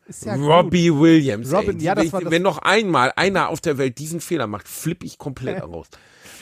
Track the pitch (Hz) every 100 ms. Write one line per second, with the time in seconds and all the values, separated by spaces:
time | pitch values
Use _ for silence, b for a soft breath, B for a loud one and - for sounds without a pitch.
0 | - - 233 190 147 170 180 175 170 143
1 | 165 160 135 104 120 180 202 175 160 208
2 | 330 190 170 165 190 160 - 208 208 147
3 | 127 - 180 185 127 151 170 135 135 120
4 | 156 170 - 165 110 104 - - 156 175
5 | - - 147 127 127 95 82 85 - -
6 | B B B B